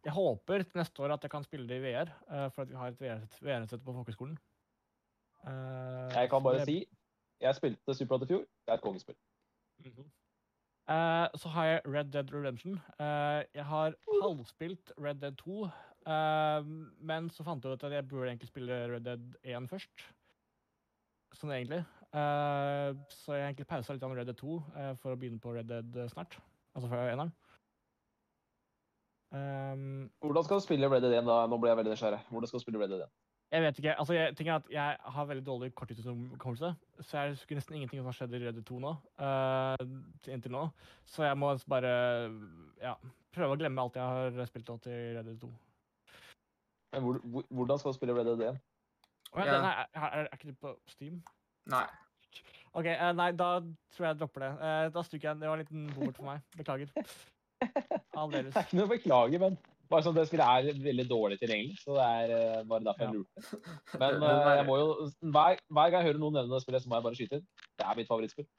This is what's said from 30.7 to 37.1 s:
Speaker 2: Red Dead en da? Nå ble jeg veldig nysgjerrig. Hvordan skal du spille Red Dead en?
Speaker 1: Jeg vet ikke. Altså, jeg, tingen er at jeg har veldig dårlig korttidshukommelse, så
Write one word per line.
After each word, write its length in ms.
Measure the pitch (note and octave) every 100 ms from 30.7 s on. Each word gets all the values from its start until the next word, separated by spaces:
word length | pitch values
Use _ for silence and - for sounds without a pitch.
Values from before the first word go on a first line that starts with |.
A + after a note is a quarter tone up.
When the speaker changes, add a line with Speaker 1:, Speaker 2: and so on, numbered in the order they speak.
| D3+ C#3
Speaker 2:
Red 140 | C3 B2
Dead 80 | A#2
en 80 | A#2+
da? 120 | A#2 A#2
Nå 120 | A#2
ble 80 | A#2
jeg 80 | A2+
veldig 160 | A2
nysgjerrig. 280 | G#2+ A2+ G#2 -
Hvordan 180 | A#2 A#2
skal 100 | B2
du 40 | A#2+
spille 160 | A2
Red 120 | G2
Dead 100 | F#2+ C#2+
en? 60 | _ _ _ _
Speaker 1:
Jeg 120 | D#3+
vet 160 | D#3+ C#3
ikke. 120 | D3+ D3+
Altså, 160 | D3
jeg, 220 | E3+ D#3+ D3+
tingen 160 | D#3+
er 60 | D#3
at 80 | -
jeg 280 | D3 C#3+ C#3+ - C3+
har 100 | C#3+
veldig 200 | C3+ C3+
dårlig 240 | B2 B2+ -
korttidshukommelse, 920 | A#2+ A2+ A#2+ A#2+ B2+ B2+ B2+ A#2 E3+ E3+ _ -
så 160 | -